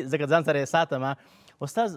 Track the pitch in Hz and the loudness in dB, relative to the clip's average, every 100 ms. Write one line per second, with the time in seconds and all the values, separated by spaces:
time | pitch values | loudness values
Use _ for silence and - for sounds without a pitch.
0 | 131 143 143 165 156 143 135 165 165 131 | -2 -2 2 2 4 0 2 2 2 -2
1 | 131 139 _ _ _ - 143 - 226 | -4 -6 _ _ _ -12 -6 -2 -2